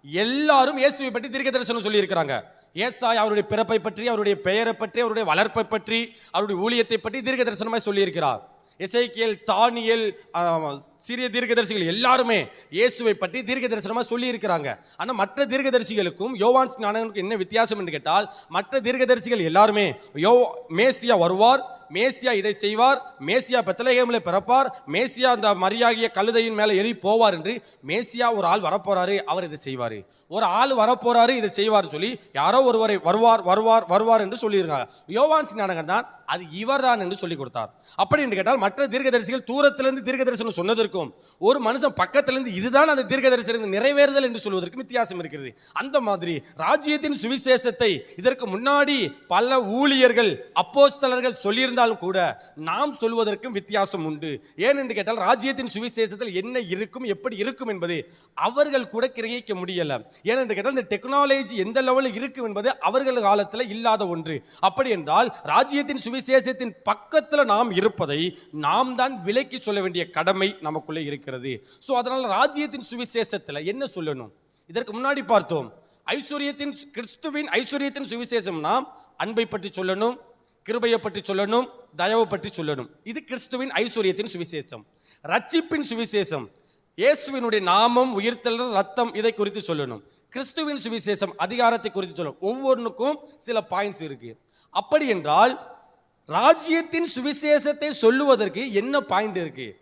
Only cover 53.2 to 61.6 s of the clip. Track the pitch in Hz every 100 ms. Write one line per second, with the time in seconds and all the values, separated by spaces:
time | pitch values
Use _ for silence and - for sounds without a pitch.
53.2 | 214 202 247 202 - 202 196 180 156 151
54.2 | 156 127 - - 226 277 254 208 196 226
55.2 | 185 254 262 269 240 202 240 233 220 202
56.2 | 233 180 220 254 190 185 214 254 247 196
57.2 | 254 196 214 254 240 196 170 170 - _
58.2 | _ - 180 254 294 269 240 220 254 -
59.2 | 220 240 - 190 180 180 160 127 110 _
60.2 | 190 254 247 214 254 262 220 208 247 277
61.2 | 285 277 208 220